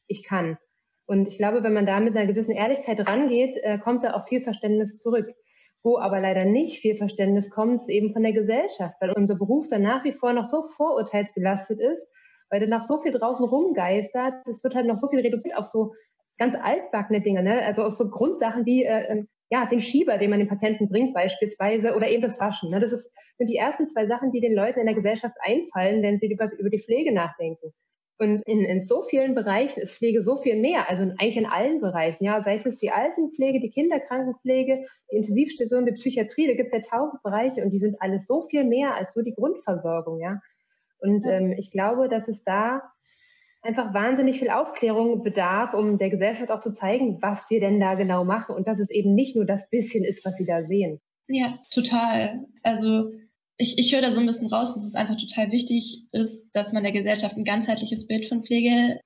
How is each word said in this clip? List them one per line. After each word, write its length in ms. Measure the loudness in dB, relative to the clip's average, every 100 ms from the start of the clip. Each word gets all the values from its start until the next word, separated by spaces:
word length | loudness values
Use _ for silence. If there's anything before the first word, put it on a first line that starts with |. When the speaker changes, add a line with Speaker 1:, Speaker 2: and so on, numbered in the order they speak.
| -12
Speaker 1:
ich 160 | -10
kann. 340 | -6 -4 -2 -6 _ _ _ _ -2
Und 220 | 0 0
ich 100 | 0
glaube, 260 | 0 2
wenn 100 | 2
man 120 | 2 2
da 140 | 2
mit 160 | 2 2
einer 120 | 0
gewissen 260 | 0 0
Ehrlichkeit 540 | 0 0 0 -2 -2 0
rangeht, 500 | 0 2 2 2 0
äh, 160 | -2 -2
kommt 260 | 0 0
da 100 | 0
auch 140 | -4 -2
viel 140 | -4
Verständnis 560 | -4 -4 0 0 0 -4
zurück. 340 | -2 -2 -2 -10 _ _ _ _
Wo 140 | 0 2
aber 240 | 2 0
leider 240 | 0 2 4
nicht 340 | 2 0 -2
viel 160 | -2 0
Verständnis 540 | -2 0 2 2 0
kommt, 320 | -2 0 0
ist 80 | 0
eben 240 | 0 0
von 100 | 0
der 80 | 2
Gesellschaft, 640 | 2 2 0 0 -4 -8 -4
weil 100 | -2
unser 260 | 0 0 0
Beruf 300 | 0 0 0
dann 140 | 0
nach 240 | 2 0 -2
wie 80 |
vor 180 | -2 0
noch 140 | 0 0
so 180 | -2 -4 -2
vorurteilsbelastet 1000 | 0 0 0 -2 -2 -2 -2 -2 -4 -2
ist, 260 | -2 -2 -10 _ _ _ -4
weil 120 | -2
dann 80 | 0
noch 140 | 0
so 180 | 0 -2
viel 100 | 0
draußen 340 | 0 0 0 0
rumgeistert, 880 | 2 2 0 0 0 -2 -4 -4 -6 -10
es 160 | -4
wird 120 | -2 0
halt 100 | 0
noch 100 | 0
so 140 | 0
viel 100 | 0
reduziert 380 | 0 0 -4 -6
auf 100 | -4
so 260 | -2 -2 -6 _ _ _ -2
ganz 180 | -2 0
altbackene 680 | -2 -2 -2 -4 0 0
Dinge, 220 | 2 2
ne? 180 | 2 2
Also 200 | 0 0
auf 100 | -2
so 160 | -2 -2
Grundsachen 560 | 0 0 0 -2 0 2
wie, 180 | 2
äh, 220 | 2 0 0
ähm, 180 | -4 -6 _ -4
ja, 160 | -2 0
den 160 | 0
Schieber, 360 | 2 2 4 2
den 120 | 2
man 100 | 2
dem 80 | 2
Patienten 420 | 0 0 0 0
bringt 240 | 2 2
beispielsweise, 840 | 0 0 0 -4 -2 0 0 0 2
oder 120 | 2
eben 140 | 2
das 160 | 0 -2
Waschen, 320 | -4 -4 -2
ne? 80 | 0
Das 120 | 0
ist, 180 | -2 -8 _ _ -4
sind 100 | -2
die 100 | 0
ersten 280 | 0 -2 -2
zwei 200 | 0 0
Sachen, 240 | 0 -2
die 80 | 0
den 160 | 2 2
Leuten 240 | 2 0
in 60 | 0
der 100 | 2
Gesellschaft 400 | 0 -2 -6 -6
einfallen, 600 | -2 -2 -2 0 0 2
wenn 180 | 2 0
sie 120 | 0
über, 180 | -2 -4 -4
über 120 | -2
die 120 | -2
Pflege 320 | 0 0 2
nachdenken. 600 | 0 -2 -4 -8 -8 -14 -18 _ _ _ -2
Und 240 | 0 0 2
in, 180 | 2
in 180 | 2 0 0
so 180 | 0
vielen 300 | 0 0 2
Bereichen 480 | 0 0 0 0 -4
ist 160 | -10 -2
Pflege 260 | 2 2
so 140 | 2 0
viel 180 | 2 2
mehr, 320 | 2 2 0
also 140 | 0
eigentlich 340 | -2 0 0 0
in 100 | 0
allen 340 | 0 0 0
Bereichen, 420 | -2 0 0 0
ja, 200 | 0 0
sei 120 | 0 -2
es 80 |
jetzt 180 | -2 -2
die 100 | -2
Altenpflege, 680 | 0 0 0 -2 0 0 0
die 120 | -2
Kinderkrankenpflege, 1120 | 0 0 0 -2 -4 -4 -4 0 2 2 -2 -4 _ -4
die 40 | -2
Intensivstation, 680 | 2 2 2 0 0 0 0
die 80 |
Psychiatrie, 540 | -2 -2 -2 -2 0 2
da 60 |
gibt's 200 | 2 0
ja 60 | -2 -2 -2
tausend 240 | -2 -4
Bereiche 400 | -4 -2 0 0
und 80 | -2
die 80 | 0
sind 220 | 0 -2
alles 260 | -2 -2 0
so 160 | -2
viel 200 | 0 0
mehr 320 | 2 2 0 -2
als 200 | -4 -4
nur 100 | -4
die 80 |
Grundversorgung, 880 | -2 -2 -2 -4 -2 -2 -4 -4 -6
ja. 180 | -6 -8 -12 _ _ _ _ -4
Und, 260 | 2 2 2
Speaker 2:
Ja. 80 |
Speaker 1:
ähm, 200 | 2 0 -2
ich 140 | -4
glaube, 360 | -2 0 2 2
dass 200 | 0 -4
es 160 | -6
da 380 | -2 0 0 -2 -8 _ _ _ _ _ _ _
einfach 300 | -4 -2 0
wahnsinnig 460 | 0 2 4 2 2
viel 100 | 0
Aufklärung 760 | 0 -2 0 0 2 2 2
bedarf, 500 | 0 0 0 0 0
um 240 | 0 2 2
der 120 | 2
Gesellschaft 420 | 2 0 0 -4
auch 80 | -4
zu 100 | -4
zeigen, 500 | -4 0 2 0 0
was 280 | -2 -4 0
wir 100 | 2
denn 200 | 4 4
da 160 | 4 2
genau 300 | 2 2 2
machen 300 | 0 -2 -4
und 120 | -2
dass 120 | -2
es 100 | 0
eben 260 | 2 4 4
nicht 200 | 4 2
nur 100 | 0
das 240 | 0 0
bisschen 340 | -2 0 0
ist, 220 | 0 -2 -4
was 100 | -4
sie 100 | -2
da 180 | -2
sehen. 380 | 0 0 0 -4 _ _ -4
Speaker 2:
Ja, 320 | -2 -2 -4 -6
total. 760 | -2 0 2 2 0 -2 -6 -12 _
Also 480 | -2 0 2 2 0 -6 -20 _ _ -2
ich, 200 | 0 2
ich 160 | 2
höre 80 | 2
da 100 | 2
so 80 | 2
ein 60 | 2
bisschen 240 | 0 -2
raus, 260 | -2 -2 -6
dass 100 | -6
es 100 | -4
einfach 200 | -2 -4
total 360 | -4 -2 0
wichtig 560 | 0 0 -2 -2 -10 -6
ist, 400 | -4 -4 -6 -6 -4
dass 180 | -2
man 100 | -2
der 80 | -2
Gesellschaft 460 | -2 0 -2 -2 -4
ein 80 | -2
ganzheitliches 640 | -2 0 -2 -4 -6 -4
Bild 200 | -4 -2
von 160 | -4
Pflege 560 | 0 2 4 4 2 0